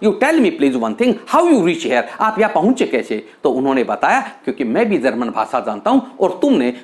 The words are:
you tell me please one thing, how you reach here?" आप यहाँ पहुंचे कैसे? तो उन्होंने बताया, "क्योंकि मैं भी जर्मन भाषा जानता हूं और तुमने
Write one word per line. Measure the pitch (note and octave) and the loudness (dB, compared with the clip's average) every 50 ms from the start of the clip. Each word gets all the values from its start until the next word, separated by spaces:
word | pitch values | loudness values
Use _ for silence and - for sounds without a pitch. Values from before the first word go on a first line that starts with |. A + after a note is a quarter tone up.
| G3 | 0
you | G#3+ G3+ - A#3+ | 0 0 0 0
tell | D4+ E4 D#4 | 2 2 4
me | A3+ E3+ - - | 2 2 2 2
please | C#3+ C#3 C3 A#2+ A2+ | 0 0 2 0 -2
one | A2 G#2+ - | -2 -2 0
thing, | A#3+ B3 - - - - - | 0 0 0 -2 -2 0 2
how | - - F4 | 2 4 4
you | C#4+ A3 | 4 4
reach | E3 F3 E3 - | 2 2 0 -2
here?" | - A#2 B2+ A#2+ - - - - | -2 0 0 0 0 -2 -4 -2
आप | G#3+ A3 - G3 | -2 -2 0 0
यहाँ | A3 G#3 - | 0 0 2
पहुंचे | E3 E3+ A#3 B3+ B3 G3 | 2 2 2 2 2 0
कैसे? | - C3+ A#2 - - A2+ G#2+ - - - _ - | -2 -2 -2 -2 -4 -6 -8 -8 -12 -8 _ 0
तो | C#3 | 0
उन्होंने | A#2 C3 C3+ C#3 C3+ B2+ A2+ | 0 0 0 0 0 0 0
बताया, | A2 G#2 - - D#3+ - C4 - - - - - | -2 -2 -2 0 0 0 0 -2 -6 -12 -12 -8
"क्योंकि | C3 A#2 - B2+ | -8 -6 -4 -4
मैं | A2 B2+ G3 A#3+ G#3 | -2 0 0 0 0
भी | G3 | 0
जर्मन | C#3 A#2 C3 A2 A#2+ A#2+ A2 | 0 0 0 -2 -2 -4 -4
भाषा | - A2 G#2+ - - B2 | -4 -4 -4 -2 -4 -4
जानता | G#2 A2+ G#2 G#2 - A3+ | -4 -4 -6 -4 0 0
हूं | C4 C4+ - - - - | 2 0 0 -2 -4 -2
और | F#3+ F3 - - | -2 -2 0 0
तुमने | D4 C#4+ A#3+ D3+ B2 B2 B2 - | 0 2 2 2 2 0 -2 -6